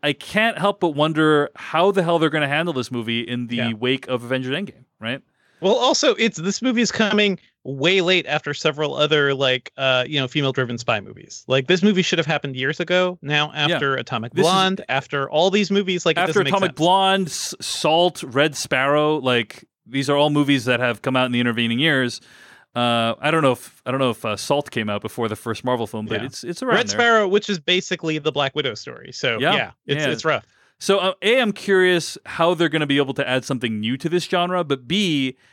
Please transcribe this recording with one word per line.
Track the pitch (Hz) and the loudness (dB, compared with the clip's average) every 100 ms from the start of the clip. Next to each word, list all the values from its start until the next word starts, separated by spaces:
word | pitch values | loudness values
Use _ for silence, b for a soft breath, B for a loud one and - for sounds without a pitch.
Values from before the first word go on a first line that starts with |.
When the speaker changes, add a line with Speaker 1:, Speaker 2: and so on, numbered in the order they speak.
Speaker 1:
I | 147 | -4
can't | 143 - 208 226 180 | -4 -4 0 0 0
help | 196 202 | -2 0
but | 175 | 0
wonder | 143 156 156 156 151 143 - | 2 0 4 4 4 2 -6
how | - 156 190 | -4 2 2
the | 196 | 2
hell | 165 170 | 2 2
they're | 156 | 2
gonna | 156 143 | 0 0
handle | 147 175 | 0 -2
this | 135 117 | -2 -4
movie | 123 113 117 | -4 -4 -4
in | - 123 120 | -4 -6 -4
the | 120 | -4
Speaker 2:
Yeah. | 117 | -4
Speaker 1:
wake | 110 127 131 - | -2 -2 -2 -2
of | 127 | -6
Avengers | 120 131 127 143 | -4 -4 -4 -6
Endgame, | 196 - _ - | -8 -14 _ -14
right? | 110 135 _ _ _ - | -10 -10 _ _ _ -2
Speaker 2:
Well, | 185 | 0
also, | 240 247 302 302 | 4 4 4 2
it's, | 214 233 - | 2 0 0
this | 175 - | -4 -2
movie | 254 233 | 0 0
is | 220 | 0
coming | - 214 208 208 180 b b | 0 2 2 2 0 b b
way | - 135 156 190 | -10 -2 2 4
late | 175 185 147 | 4 2 2
after | 151 - | -4 -4
several | 139 156 147 151 | -2 -2 -2 -2
other, | - 147 151 143 | 0 2 4 2
like, | 135 135 127 - - | 2 2 0 -4 -4
uh, | 135 127 127 | 0 0 0
you | 147 | -2
know, | 127 | -2
female-driven | 156 139 131 120 120 | 0 0 0 -2 -4
spy | 120 107 | -2 -2
movies. | 101 - - - - | -4 -18 -20 -10 0
Like, | 131 131 | 0 2
this | 180 | 4
movie | 202 196 | 4 4
should | 170 165 | 2 0
have | 156 | 0
happened | 151 143 | -2 -4
years | 127 131 156 | -4 -4 -4
ago. | 170 180 180 180 | 0 0 0 -4
Now, | 143 147 151 | -2 0 0
Speaker 1:
Yeah. | 151 151 | -2 -2
Speaker 2:
after | 160 139 131 | 0 -2 -2
Atomic | - 120 113 | -4 -6 -4
Speaker 1:
This | - 156 | 0 2
is | |
Speaker 2:
Blonde, | 190 190 190 - | 4 2 -2 -4
after | 135 - 143 135 | -4 -2 -4 -2
all | 151 185 | 2 2
these | 202 185 | 2 0
movies, | 196 190 180 175 | 0 0 -2 0
like, | 160 | 0
it | |
Speaker 1:
after | 180 | 0
Speaker 2:
doesn't | 196 | 0
make | 151 | 2
Speaker 1:
Atomic | 196 185 | 0 0
Speaker 2:
sense. | 143 | 0
Speaker 1:
Blonde, | 170 190 190 190 170 | 2 4 4 2 -2
S-, | - - - | -6 -8 -8
Salt, | - - 156 165 180 - | -8 -2 2 4 2 0
Red | 135 123 151 | -4 0 0
Sparrow, | 143 - 131 139 147 151 156 | -2 -4 0 2 2 2 0
like, | 127 123 110 - - _ | 2 0 0 -8 -20 _
these | - 131 139 | -8 -4 2
are | 143 | 4
all | 147 | 4
movies | 147 139 139 117 | 4 4 2 2
that | 120 | 0
have | 123 110 | 0 -2
come | 135 131 | -2 0
out | 127 | 0
in | |
the | 123 | 0
intervening | 123 113 117 117 | 0 0 0 0
years. | 160 139 123 - B B B B B 123 | 2 2 0 -4 B B B B B -2
Uh, | 120 117 113 - | 0 0 0 -2
I | 147 | 0
don't | 160 | 2
know | 139 | 2
if, | 123 - _ | 0 -4 _
I | 127 | -6
don't | 131 | -2
know | 131 | -2
if, | 110 | -2
uh, | 113 101 | -6 -4
Salt | - 143 143 | -2 -2 -2
came | 120 104 | -4 -4
out | 101 | -4
before | 107 - 113 | -6 -6 -4
the | |
first | 107 117 107 | -4 -8 -6
Marvel | 127 123 113 | -4 -4 -4
film, | 113 107 | -8 -6
but | 101 | -8
Speaker 2:
Yeah. | 131 | -8
Speaker 1:
it's, | - | -12
it's | 120 139 | -12 -8
around | 254 220 | -2 0
Speaker 2:
Red | 220 | 0
Speaker 1:
there. | 208 | 0
Speaker 2:
Sparrow, | 233 226 196 | 4 4 4
which | 202 208 | 2 0
is | 185 | -4
basically | 147 180 - 175 165 156 | 0 -2 -2 -6 -4 -2
the | 151 | -2
Black | 143 135 | -2 -2
Widow | 151 143 | -2 -6
story. | 107 - 120 - | -6 -12 -16 -16
So, | - 131 113 | -6 -2 0
Speaker 1:
Yeah. | 147 | 0
Speaker 2:
yeah, | 196 104 - - | 0 -2 -8 -6
it's, | 143 | -2
Speaker 1:
Yeah. | 143 | -2
Speaker 2:
it's | 117 | -2
rough. | 156 131 - b b b | -2 -2 -4 b b b
Speaker 1:
So, | - 196 | 0 2
uh, | 185 - | 0 -2
A, | 196 254 | 2 2
I'm | 226 | 2
curious | 202 - 190 180 175 - - | -2 2 4 4 2 0 -10
how | - - 170 | -8 0 2
they're | 170 165 | 2 2
gonna | 156 147 | 0 2
be | 139 | 2
able | 135 | 0
to | 135 127 | -2 -2
add | 127 | -2
something | - 131 120 110 | -2 -4 -2 -2
new | 110 135 | -2 -4
to | 165 | -2
this | 175 - | -2 0
genre, | 180 175 180 | -2 0 -2
but | 160 135 123 | -2 -4 -2
B, | 190 196 147 131 - b | 0 0 0 -2 -6 b